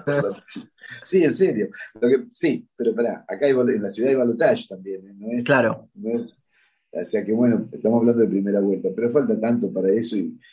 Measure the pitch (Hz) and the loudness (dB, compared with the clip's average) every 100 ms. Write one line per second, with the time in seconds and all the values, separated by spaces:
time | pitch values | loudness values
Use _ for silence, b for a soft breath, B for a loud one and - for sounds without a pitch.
0 | - 143 - - - - - _ - - | -2 -2 -2 -6 -14 -16 -18 _ -20 -16
1 | - 185 156 - 185 113 95 B B 110 | 0 4 4 4 2 2 -4 B B -2
2 | 120 135 - - 165 113 - - 117 104 | 2 2 0 -4 -2 -2 -6 -4 -2 0
3 | 113 - - 95 143 131 123 110 104 104 | -2 -2 -8 -2 2 4 2 0 -2 -2
4 | 127 131 120 117 151 - - 95 95 95 | 0 2 2 2 2 2 -4 -14 -10 -12
5 | 98 98 110 120 123 135 113 - - 101 | -12 -14 -8 -4 2 2 2 -2 -12 -10
6 | 107 120 120 _ _ _ _ _ _ - | -6 -6 -8 _ _ _ _ _ _ -10
7 | 87 107 92 110 123 104 - - 110 117 | -4 -4 0 2 2 2 -2 -4 0 2
8 | 117 117 107 95 101 101 98 92 95 110 | 4 4 2 2 0 0 0 0 -4 -2
9 | 120 147 120 107 113 120 101 113 117 110 | 0 0 0 0 0 0 -2 -2 0 0
10 | 110 104 85 - b | 0 -4 -6 -10 b